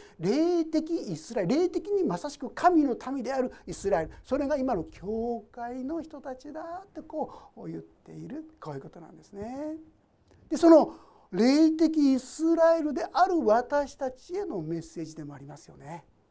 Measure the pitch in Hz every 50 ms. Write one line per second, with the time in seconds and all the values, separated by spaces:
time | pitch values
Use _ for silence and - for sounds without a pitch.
0 | - - - - 160 190 233 302 320 349 359 339 320 320 311 311 311 320 339 -
1 | - 226 160 - - - 233 226 180 160 254 320 370 359 381 359 - 415 415 392
2 | 349 233 175 175 - 196 - - 269 220 - - - 359 359 311 285 262 226 208
3 | - 254 269 277 214 247 269 262 254 - - - - 196 170 - - 196 196 165
4 | 160 - - - - - 254 285 285 269 302 269 254 262 240 175 156 - - -
5 | 165 196 220 226 226 240 233 220 - _ - 240 240 240 247 262 254 269 330 330
6 | 311 311 311 277 277 277 262 262 - 294 302 311 330 330 349 370 381 392 _ 311
7 | 320 311 311 311 254 - - - - - _ 220 190 165 165 165 160 - _ _
8 | _ 165 160 156 160 170 254 320 311 320 - _ - 156 143 - - - - 175
9 | 165 - - - - _ 202 196 208 233 254 277 302 302 320 320 311 - _ _
10 | _ _ _ _ _ _ _ _ _ - 311 - 339 330 330 294 240 - - -
11 | - - - _ _ _ - 180 220 254 277 302 320 311 320 311 330 311 320 311
12 | 285 269 262 247 - - - - 320 330 330 330 330 330 330 330 302 302 254 330
13 | - - - 285 359 381 359 320 240 - 214 240 247 - 294 285 285 262 - -
14 | 277 262 254 - - - 349 403 403 339 247 180 156 156 170 165 156 - - 175
15 | 160 156 156 160 151 143 143 139 139 143 147 143 - - 143 135 135 143 165 165
16 | - _ _ _ _ _